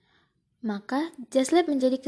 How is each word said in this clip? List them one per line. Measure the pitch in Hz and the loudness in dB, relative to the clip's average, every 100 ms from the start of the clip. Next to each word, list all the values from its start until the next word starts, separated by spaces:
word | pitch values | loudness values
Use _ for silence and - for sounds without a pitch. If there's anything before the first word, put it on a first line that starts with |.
| _ _ _ _ _ _ | _ _ _ _ _ _
Maka, | 220 202 - 262 330 - 240 | -8 -6 -4 -4 -4 -8 -2
Just | 262 262 339 | 0 2 2
Lab | 339 | 2
menjadi | 277 254 262 | 2 2 0